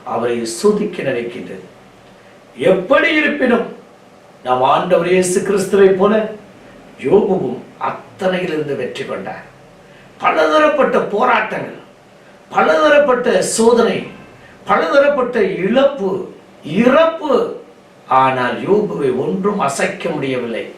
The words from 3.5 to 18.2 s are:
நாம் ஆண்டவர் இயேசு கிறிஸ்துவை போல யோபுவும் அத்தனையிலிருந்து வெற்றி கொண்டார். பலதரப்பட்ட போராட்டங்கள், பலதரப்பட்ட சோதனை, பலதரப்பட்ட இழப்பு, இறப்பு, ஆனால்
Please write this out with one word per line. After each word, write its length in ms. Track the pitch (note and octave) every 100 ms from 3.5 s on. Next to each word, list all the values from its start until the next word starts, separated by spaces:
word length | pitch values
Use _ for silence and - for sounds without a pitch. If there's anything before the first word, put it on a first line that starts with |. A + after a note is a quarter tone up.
| A3 - - - - - - - -
நாம் 180 | B2 B2+
ஆண்டவர் 480 | C3 D3+ F3+ F3 F3
இயேசு 340 | F#3 F3+ G3+
கிறிஸ்துவை 460 | G3 G3 - G3 G3
போல 240 | F#3 G3+ A3 - - - - - - - -
யோபுவும் 560 | C3 F#3+ G3+ F#3 B2 - - - -
அத்தனையிலிருந்து 880 | - - - F#3 F3+ - D#3 C#3+ C3
வெற்றி 300 | B2 - -
கொண்டார். 400 | F#2+ F#2+ - - - - - - - - -
பலதரப்பட்ட 800 | - E4 D#4 D#4 D4+ C#4 B3 B3
போராட்டங்கள், 800 | E3+ G3+ B3+ A3+ - F3+ A#2 - - - - - - - -
பலதரப்பட்ட 920 | F#3+ - D#4+ D4+ D4 B3 B3 A#3 F#3+
சோதனை, 680 | E3+ - A3+ A#3+ - - - - - - - - -
பலதரப்பட்ட 720 | - - C#4+ C#4+ C#4+ A#3+ A#3
இழப்பு, 680 | F#3+ E3+ F#3+ B3 C#4 - G3 - - - - - C#3
இறப்பு, 880 | E3+ B3 C#4 E4 D#4+ D4+ A3+ - - - - - - -
ஆனால் 540 | C3